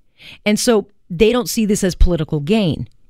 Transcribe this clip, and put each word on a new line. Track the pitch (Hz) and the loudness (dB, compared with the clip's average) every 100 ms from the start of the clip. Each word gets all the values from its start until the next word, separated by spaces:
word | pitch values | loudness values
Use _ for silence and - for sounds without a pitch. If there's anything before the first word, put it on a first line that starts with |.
| _ _ - - 208 | _ _ -20 -10 -4
And | 208 | -2
so | - 220 165 _ - | 0 0 -2 _ -8
they | 160 220 | 0 2
don't | 240 190 | 2 -2
see | - 208 | -2 -2
this | 208 | 0
as | 185 | 0
political | - - 170 156 151 | 2 4 2 -2 -4
gain. | 147 220 185 - - - | -2 0 0 -4 -8 -16